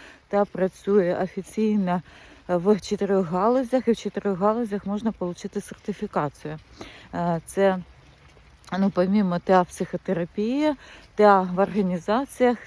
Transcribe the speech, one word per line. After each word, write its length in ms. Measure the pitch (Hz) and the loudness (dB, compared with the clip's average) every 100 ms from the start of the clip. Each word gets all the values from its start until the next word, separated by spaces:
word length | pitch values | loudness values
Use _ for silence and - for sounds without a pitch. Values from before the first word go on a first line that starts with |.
| - - - | -20 -20 -4
та 160 | 202 | 0
працює 720 | 202 170 185 - - 202 175 - | 0 0 -2 -2 2 2 4 0
офіційно, 800 | 175 - 180 - 220 214 185 175 - - - - - | -4 -6 -8 -2 0 0 0 -2 -4 -20 -20 -18 -4
е, 80 | 175 | 0
в 240 | 180 208 | 2 2
чотирьох 460 | - 202 196 196 170 | 0 -4 0 0 0
галузях, 600 | 180 208 254 247 262 233 | 0 2 2 0 -2 0
і 40 | |
в 40 | 220 | -2
чотирьох 420 | 208 208 202 180 | -2 -6 -4 0
галузях 480 | 202 226 233 202 196 | 0 0 -4 -6 -4
можна 260 | 208 220 - | -4 -4 -4
отримати 420 | 180 175 196 202 | -6 -8 -8 -8
сертифікацію. 1000 | - - - 196 208 185 147 - 151 156 - - - - - | -10 -12 -10 -8 -6 -4 -4 -6 -12 -12 -16 -20 -20 -20 -12
Е, 260 | 175 175 165 - | -6 -2 -4 -4
це, 320 | - 196 185 175 - - - - - - - - 180 | 0 2 2 -6 -20 -20 -20 -20 -20 -20 -20 -10 -2
ну, 120 | 196 | 0
помимо 480 | - 185 208 190 175 | 2 2 2 2 -2
Т 140 | - | 4
А 120 | 185 | 4
психотерапії, 1080 | 175 - 180 175 - 185 175 - 214 269 302 277 - - - | 4 -2 -6 -6 -4 -4 -4 -4 -2 0 0 -2 -8 -20 -12
Т 100 | - | 4
А 160 | 208 196 | 6 6
в 160 | 185 180 | 4 0
організаціях, 1000 | 196 190 190 180 180 226 277 - 247 240 | 0 0 -2 -2 -2 -2 -2 0 0 0